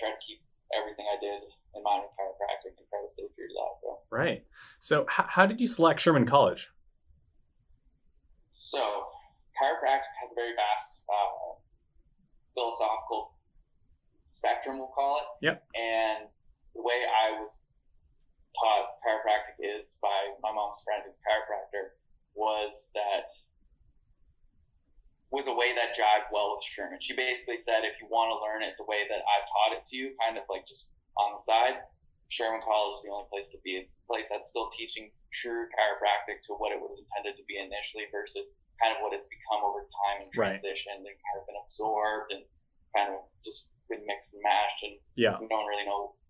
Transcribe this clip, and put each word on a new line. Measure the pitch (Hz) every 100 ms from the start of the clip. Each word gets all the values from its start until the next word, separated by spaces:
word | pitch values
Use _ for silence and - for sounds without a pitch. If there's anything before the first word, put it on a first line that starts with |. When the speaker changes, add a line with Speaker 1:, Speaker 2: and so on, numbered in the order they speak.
Speaker 1:
tried | 110 110
to | -
keep | - _ _ -
everything | 107 107 107 104
I | 101
did | 101 101 104 - _ 104
in | 104
mind | 101
with | 101 -
chiropractic | 95 - 101 95 95 -
and | 95
try | 104 98
to |
stay | - 101 -
true | -
to |
that. | - - -
So. | - - -
Speaker 2:
Right. | 113 156 - - - - -
So | - 151 -
h-, | - -
how | - 196
did | 226
you | 240
select | - 165 -
Sherman | 175 147 117
College? | 139 101 - - _ _ _ _ _ _ _ _ _ _ _ _ _ _ _ _ _ _ _
Speaker 1:
So | - 139 110 104 - - - _ _
chiropractic | - 139 - 131 135 - -
has | 120
a | 120
very | 117 117
vast, | 104 107 - - -
uh, | 104 98 - - - _ _ _ _ _ _ _ _ _ -
philosophical | 120 113 107 110 - 110 - - _ _ _ _ _ _ _ _ _
spectrum, | _ - - 139 135
we'll | 131
call | - 139 147
it. | - - 151
Speaker 2:
Yep. | - - 113
Speaker 1:
And | 113 113 110 110 - _ _ _ _
the | 113
way | 120 123 120
I | 110 110 110
was | 107 - _ _ _ _ _ _ _ _ _ -
taught | 113 104 101 - 117
chiropractic | 110 110 107 - -
is | 85 107 - _
by | 104 98 101 101
my | 107
mom's | 110 104 104
friend | - 104 98
who's |
a | -
chiropractor, | 104 107 107 104 - 101 95 - _ _ _
was | 104 107 107 104 - - 104
that, | 104 95 - - _ _ _ _ _ _ _ _ _ _ _ _ _ _ _ - - _ _
was | 135 135
a |
way | 120 123 120
that | 113
jived | - 107 107 -
well | 104 101 107
with | -
Sherman. | - 95 -
She | -
basically | 127 127 123 123 117
said, | 120 110 110
"If | -
you | 110
wanna | 113 113 107
learn | 107 110 104
it | -
the | 107
way | 104 104
that | 104
I've | 101 101 101
taught | 101 110 117
it | -
to |
you, | 127 135 -
kind | 113 110
of, | 98
like, | 95 -
just | - - _ _ 101
on | 104 101
the | -
side, | 113 123 - - _ _ _ -
Sherman | - 113 110 113
College | 107 101 101
is | 104
the |
only | 101 98
place | 101 98
to | -
be." | 95 92
It's | 92
a | _ -
place | 110 107
that's | 104 -
still | 117 107
teaching | - 113 110 107 _ _
true | - 120 117 117
chiropractic | 117 107 101 104 104 - 101 -
to | 104
what | 107
it | 98
was | - -
intended | - 101 104 101
to | -
be | 101
initially | 95 101 104 107 104
versus | 101 104 101 101 _ _ -
kind | 113 110
of | 107
what |
it's | 131 -
become | - - 107
over | 104 104 101
time | - 101 101 98
and |
Speaker 2:
Right. | - 101 98
Speaker 1:
transitioned | 98 95 104 98 98
and |
kind | 101 104 101
of | 101
been | 101
absorbed | - - 110 107 107 107 -
and | 98 - _ _ _ _ 107
kind | 101
of | 95 - _ -
just | - - _ -
been | 110 104
mixed | 101 -
and | 101
mashed, | 104 101 101 -
and | 104 101 _
Speaker 2:
Yeah. | - 113 98
Speaker 1:
we | 110
don't | 110 107
really | 104 101
know | 101 101 - _